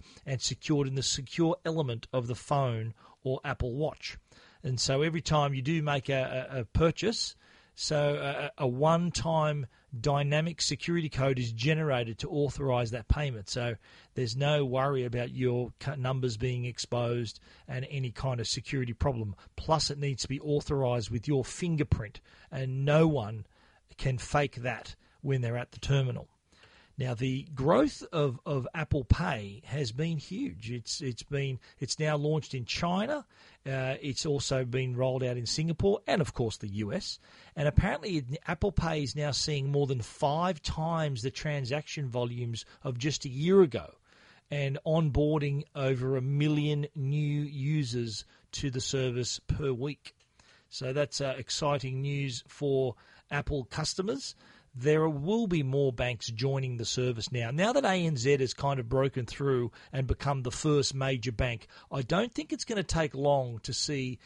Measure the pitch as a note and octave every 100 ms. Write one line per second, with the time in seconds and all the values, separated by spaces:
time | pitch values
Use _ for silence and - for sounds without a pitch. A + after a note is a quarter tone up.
0 | - - - B2+ - A#2+ - D3 C#3 C3+
1 | B2 - C3 - E3 E3+ D#3+ E3 C#3 A#2
2 | - C3 A#2+ A#2 - C#3+ C3+ A2+ A2+ -
3 | - - C3 C3 C#3+ B2+ B2+ B2 D3+ -
4 | - - - - - - C3 B2 - C3+
5 | D#3+ D#3+ - D3+ C#3+ C3+ B2+ E3 D3 C#3+
6 | - C3+ B2+ C3 C3 C3 A2+ - E3 -
7 | F#3+ A3+ - - - - _ - - D3+
8 | D3 D3 C#3+ B2+ C#3+ - C3+ B2 D3+ E3
9 | F3 - E3+ D#3+ D3+ D3 C3 - _ A#2+
10 | B2+ C#3+ C#3+ D3+ D#3+ D#3+ - C#3+ - E3+
11 | D#3 - C3+ B2+ A#2+ A2+ C3 D#3+ D#3 B2+
12 | A#2 G#2+ D3 D3+ C#3+ C3+ C#3 B2 A#2 A#2
13 | A2 - D3 A#2 G2 - A#2+ A2+ - -
14 | - - B2 A#2+ C#3+ D3+ C#3 B2+ C3+ C3+
15 | B2 A#2+ A#2+ B2+ B2+ B2 A#2+ - - D3
16 | B2+ C3+ B2+ G#2+ B2+ B2 B2 - - A#2+
17 | A#2+ A#2+ A2+ - - - - B2+ B2+ C#3+
18 | B2+ - C3+ A#2+ A2 - - C#3 B2 A2+
19 | D3 A#2+ G#2+ F#2+ - - - D#3 - C#3+
20 | C#3+ B2+ - C3+ D3+ D3 - C#3+ B2+ B2
21 | G#2+ A#2+ B2 C#3 A#2 - F3 D#3 C#3+ -
22 | G#2 - - - - C#3 C3 C3 C#3 D3+
23 | D#3+ C#3+ G#2 A2 G2+ _ _ _ _ -
24 | C#3 B2+ - D3 C#3+ - A#2+ A2+ - -
25 | _ _ C#3+ C3+ A#2 A#2+ B2 - - C#3
26 | C3 A#2+ - _ _ _ - - - -
27 | B2+ A2+ C3 C3 C#3 C#3 C3+ G#3 D4 -
28 | - E3+ D3 B2 - C#3+ B2 E3 D3+ D3+
29 | A#2+ - F3 B2+ G2+ G2+ - C#3 B2+ A#2
30 | E3 D#3+ - F#3+ C#4 D#2+ G#2+ A#2+ - -
31 | C3+ A#2 - C#3+ C#3 B2+ - - B2 -
32 | D3+ D3+ D3 D#3 - C3 A#2 - E3+ F#3
33 | A3+ D4 - - - - C#3 C3+ C3 C3+
34 | D3 B2 E3 C#3+ - C3+ B2+ B2+ B2+ B2
35 | B2+ B2+ B2+ B2 A#2+ - D#3+ D#3+ G3 G#3
36 | - G#3+ D3 - A#2 - G#2+ G2 G#2 C#3
37 | - - - - - - D3 D3 F#3 C4+
38 | G#3+ E3 B2 D3 - E3+ G3+ - E3+ D#3
39 | C#3 D3 D3 B2 - D3 C3+ C#3+ C#3 C3
40 | A2 - D3 D3+ F3+ E3+ - - D#3+ E3
41 | D#3 B2+ B2+ - D#3 D3 B2 D3 - -
42 | C3+ B2 A#2+ A#2+ A#2+ A2+ - - C#3 B2
43 | C#3+ C#3 C#3+ B2+ E3 G3 E3+ A2+ D2 -
44 | _ - - - _ D3 C#3 C#3 - D#3+
45 | D#3 C3 D3 D#3 C#3+ C#3+ - D3 C3+ C3
46 | C3 C3+ B2+ C#3+ D3 D3+ D3 D3 D3 D#3
47 | C3+ D3 D3 D3 D3 C#3+ C3+ D#3 C3 A#2+
48 | A#2 G2+ - - _ - C#3+ B2+ - C3+
49 | B2+ B2 A#2 - - - C#3+ A#2+ C#3+ C#3+
50 | - - _ _ _ - _ - C3 C3+
51 | C#3+ - C#3 C3 - - D3+ C#3+ C3+ C3
52 | C#3 C#3+ C#3 A#2+ - - D3 C3+ C3 -
53 | - - _ C#3+ C#3+ D3 B2 - D3+ -
54 | F#3+ C4+ - - - - _ B2 C3 D#3
55 | D#3+ D3 D3+ A3 A3+ E3+ C3+ C#3 C#3 A#2
56 | B2 A#2 - A2+ C3+ C3+ C3 A#2+ A#2 -
57 | B2+ A#2 - B2 A#2 C#3 G3+ C4 B3+ F#3
58 | E3 C#3+ B2 C#3+ C3 - C#3+ C3+ A#2 C3
59 | C3+ C3 A#2 - C#3 B2+ A#2+ - - C3+
60 | B2+ C3+ C#3 C#3 B2 - D#3 D3 C3 C3+
61 | C3+ C3+ A#2+ G#2+ B2+ A#2 - - - C#3
62 | B2+ E3+ A#3 - D#4 D4+ - G#3+ E3+ E3
63 | D#3 C3+ C#3+ C#3+ B2 A2+ - B2+ - C#3+
64 | C3 B2